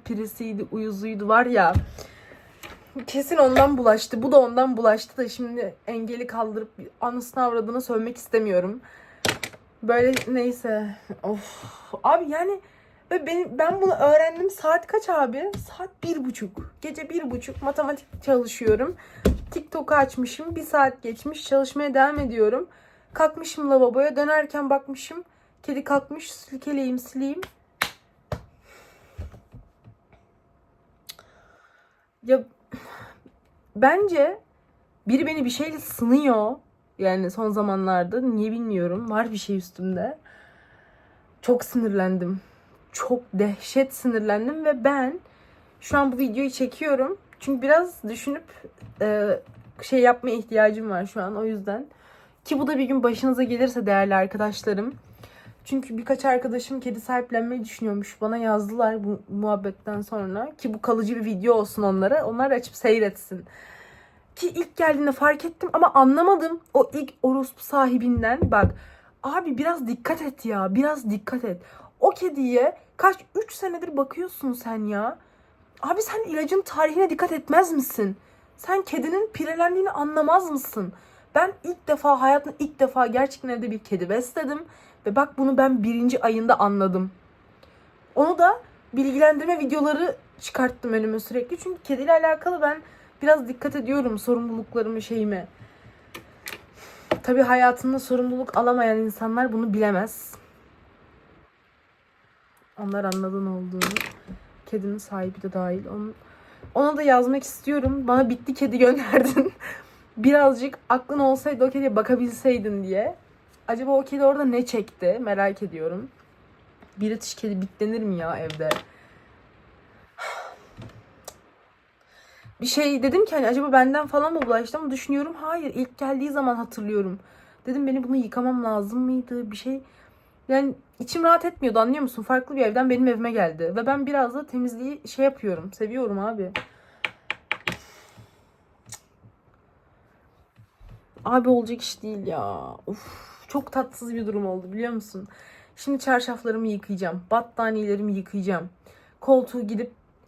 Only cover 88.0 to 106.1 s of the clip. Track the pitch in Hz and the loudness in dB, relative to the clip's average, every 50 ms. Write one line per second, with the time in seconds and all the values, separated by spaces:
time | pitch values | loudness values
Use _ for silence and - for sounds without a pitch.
88 | _ _ _ - 294 330 370 - 339 359 440 494 - - - _ _ _ - 254 | _ _ _ 2 2 2 4 6 6 6 6 4 -2 -14 -20 _ _ _ -2 -2
89 | 269 277 254 277 302 302 311 285 302 339 349 311 294 254 277 302 285 302 302 294 | 0 0 4 6 6 6 6 4 2 0 0 0 0 -2 0 2 2 2 2 0
90 | 349 349 - - - _ _ - - - - - 254 247 254 - - 240 220 220 | 0 -2 -4 -6 -12 _ _ -18 -18 -8 -2 0 0 0 -2 -4 -4 -2 -2 0
91 | 220 220 220 220 214 - 226 247 247 247 359 339 - 370 359 339 - - 277 247 | 0 0 -2 -4 -6 -4 -4 -4 -4 -4 -8 -8 -8 -10 -10 -10 -4 -4 -4 -2
92 | 277 320 330 320 320 320 311 311 - 359 359 339 302 294 302 311 - - - - | 4 4 6 6 6 4 2 2 0 -2 0 2 0 0 0 -2 -8 -18 -20 -20
93 | - - _ _ - 294 311 302 247 226 254 247 - 285 - 294 226 233 269 285 | -20 -20 _ _ 4 6 6 6 4 -4 -10 -6 -6 -6 -6 -4 -4 0 0 0
94 | 254 240 220 202 - 247 247 233 233 233 226 226 220 - - 233 220 220 226 220 | 0 0 -4 -4 0 0 0 0 0 -4 -6 -8 -8 -6 -4 -4 -2 -2 -4 -6
95 | 214 - 226 220 214 208 202 185 175 - - _ - - _ - - - - _ | -6 -4 -2 -2 0 -2 -2 -4 -6 -10 -16 _ -20 -20 _ -20 -20 -20 -20 _
96 | _ _ _ - - - - - - - - - - _ _ - - - - - | _ _ _ -20 -20 -20 -20 -20 -16 -16 -16 -16 -20 _ _ -20 -20 -20 -20 -20
97 | - - - - - - 247 262 262 240 254 254 247 247 247 247 - 262 262 269 | -6 -4 -4 -4 0 0 4 4 4 4 6 6 6 4 4 2 -2 -2 -2 -2
98 | 262 - 254 247 247 254 247 254 262 247 - 226 240 240 247 247 233 226 220 220 | -2 -2 0 0 0 -2 -2 -4 -6 -2 0 0 2 2 2 2 2 2 2 0
99 | 220 220 208 - 226 220 226 240 254 247 220 220 233 226 196 214 214 208 196 180 | 0 -2 -4 -6 -6 -4 -2 -2 -2 -2 -2 -2 -2 -2 0 0 2 2 2 0
100 | 208 220 - - - - - - - _ _ _ _ _ _ _ _ _ _ _ | -2 -4 -8 -14 -16 -18 -20 -20 -20 _ _ _ _ _ _ _ _ _ _ _
101 | _ _ _ _ _ _ _ _ _ _ _ _ _ _ _ _ _ _ _ _ | _ _ _ _ _ _ _ _ _ _ _ _ _ _ _ _ _ _ _ _
102 | _ _ _ _ _ _ _ _ _ _ _ _ _ _ _ - 208 196 196 202 | _ _ _ _ _ _ _ _ _ _ _ _ _ _ _ -10 -8 -4 -4 -2
103 | 196 190 185 190 190 190 190 196 196 190 190 185 185 180 185 185 185 185 202 - | -2 -2 -2 -2 -4 -4 -4 -4 -4 -4 -4 -6 -6 -8 -4 -4 -4 -4 -4 -6
104 | - - - - - - 185 - - - - - _ - - 214 190 202 202 214 | -8 -8 -12 -18 -18 -18 -18 -18 -18 -20 -20 -20 _ -8 -6 -6 -4 -4 -6 -8
105 | - - 202 190 185 190 190 196 190 190 185 190 185 180 180 190 202 - 202 208 | -10 -10 -8 -8 -8 -8 -8 -10 -12 -8 -6 -4 -4 -4 -4 -6 -6 -8 -10 -10
106 | 208 214 | -10 -10